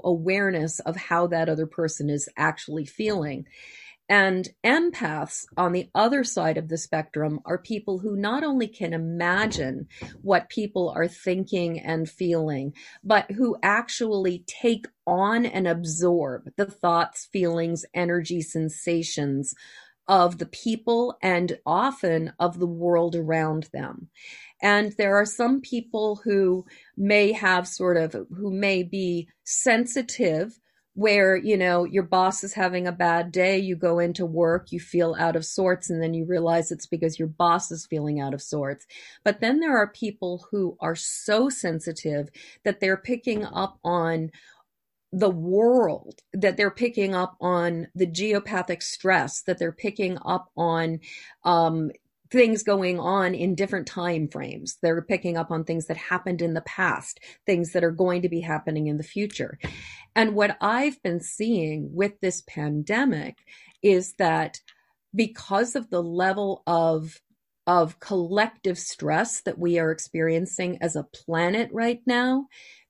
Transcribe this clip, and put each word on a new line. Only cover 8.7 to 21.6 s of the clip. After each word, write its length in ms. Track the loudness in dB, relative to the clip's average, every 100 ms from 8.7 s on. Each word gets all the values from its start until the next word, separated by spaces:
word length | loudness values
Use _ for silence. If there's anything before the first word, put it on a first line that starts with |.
| -4 -4
imagine 960 | -4 -4 -2 0 2 0 -2 -4 -6 -10 -14 -16 -10
what 280 | 2 2 2
people 400 | -6 -4 -2 -2 0
are 120 | -2
thinking 720 | -2 -2 -2 -2 -2 -2 -4
and 300 | -4 -4 -4
feeling, 640 | -4 0 0 0 -2 -6 -10 -20 -16
but 260 | 2 2 2
who 280 | 0 0 2
actually 840 | 2 2 -2 -4 -2 0 0 -2 -10
take 400 | -2 0 0 -4 _ -2
on 400 | 0 2 2 0
and 220 | 0 0
absorb 800 | 0 -2 0 2 4 0 -6 -10 -4
the 100 | -4
thoughts, 600 | 0 2 2 2 -4 -6
feelings, 540 | 0 0 0 0 -2 -4
energy, 480 | -4 0 0 -2 -4
sensations 1120 | -4 -2 -4 -4 -2 -2 -2 -4 -2 -2 -4 -10 -18 -20 -20 _ 2
of 320 | 4 4 2
the 80 | -10
people 680 | -6 -4 -4 0 0 0 -2
and 380 | 0 2 0 -4